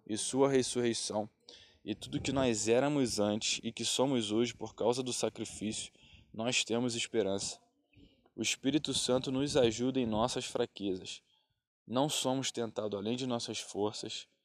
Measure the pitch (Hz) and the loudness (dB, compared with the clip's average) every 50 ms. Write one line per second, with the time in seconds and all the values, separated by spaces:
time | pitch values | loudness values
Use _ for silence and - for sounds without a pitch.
0 | - - 110 101 - - - 131 139 139 139 131 123 - - 123 120 120 113 - | -8 -6 -6 -4 -4 -2 2 4 4 6 6 4 2 2 0 0 2 2 0 0
1 | - - 98 107 104 - _ _ _ - - - - - _ _ - - 110 - | -2 -4 -4 -4 -4 -6 _ _ _ -20 -20 -20 -20 -20 _ _ -8 -8 -6 -6
2 | - 131 139 147 - 147 131 139 131 123 113 104 104 110 117 123 135 147 151 143 | -6 -6 -6 -4 -2 0 0 2 4 4 2 2 4 4 4 6 4 4 4 2
3 | 131 110 98 107 101 104 104 107 - - - - - 117 - - 113 - - - | 2 2 2 2 2 2 2 0 0 -2 -2 -2 -4 -6 -6 -4 -2 0 2 2
4 | 127 143 135 120 107 101 104 113 123 117 113 - 110 107 - - 107 113 123 131 | 2 4 2 2 0 2 2 2 2 0 -2 -6 -10 -10 -6 0 2 2 2 2
5 | 127 123 117 - - 110 - - 110 - - - 98 107 110 - - - _ _ | 0 -4 -2 -2 -2 -2 -2 -4 -8 -8 -8 -6 -6 -4 -4 -6 -8 -12 _ _
6 | - - - - - _ - 104 113 127 123 - - - 113 117 127 123 117 117 | -20 -20 -20 -20 -20 _ -8 -4 -2 0 0 0 0 0 0 0 0 0 -2 -2
7 | - - - 113 98 95 98 98 - - - - _ _ _ _ _ _ _ - | -4 -2 0 2 2 2 0 -2 -2 -6 -8 -10 _ _ _ _ _ _ _ -20
8 | - - _ _ _ _ - - 110 - - - - 135 139 156 - - 131 - | -20 -20 _ _ _ _ -8 -4 -2 -2 -2 -2 0 0 0 0 0 0 -2 -2
9 | - - 123 131 131 143 131 131 143 143 127 143 123 117 107 110 120 131 131 135 | 0 2 2 2 0 0 -2 -2 0 2 4 6 6 6 4 2 0 0 2 2
10 | 123 110 107 107 113 127 - 131 120 - - - 120 - - - 98 101 92 92 | 0 0 2 2 2 2 0 -2 -6 -4 -2 -2 -2 -4 -4 -4 -4 -2 -2 -4
11 | 87 - - - _ _ _ _ _ _ _ _ _ _ _ _ - - 110 127 | -6 -10 -12 -14 _ _ _ _ _ _ _ _ _ _ _ _ -8 -2 0 0
12 | 143 151 - - - 131 131 135 127 - - 117 117 107 - - 110 104 101 101 | 2 2 0 0 0 0 0 0 -2 -2 -2 -4 -4 -4 -4 -4 -4 -2 -2 -2
13 | 98 110 123 123 131 127 120 117 - - 110 - - - - 98 101 104 - - | -2 -2 -2 -2 -2 -2 -2 -2 -2 -4 -6 -8 -8 -6 -2 -2 0 0 -2 -4
14 | - 110 - - - _ _ _ _ | -8 -10 -10 -10 -12 _ _ _ _